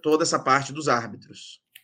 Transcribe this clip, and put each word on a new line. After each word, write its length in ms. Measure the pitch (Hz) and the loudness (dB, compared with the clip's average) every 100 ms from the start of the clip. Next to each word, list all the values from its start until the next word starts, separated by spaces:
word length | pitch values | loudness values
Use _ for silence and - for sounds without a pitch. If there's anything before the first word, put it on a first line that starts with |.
toda 240 | 151 156 | 0 2
essa 160 | 165 160 | 2 0
parte 320 | 135 135 135 | 2 0 0
dos 160 | 143 147 | -6 -2
árbitros. 760 | 120 113 - - - - - _ - | -2 -2 -14 -20 -20 -20 -20 _ -20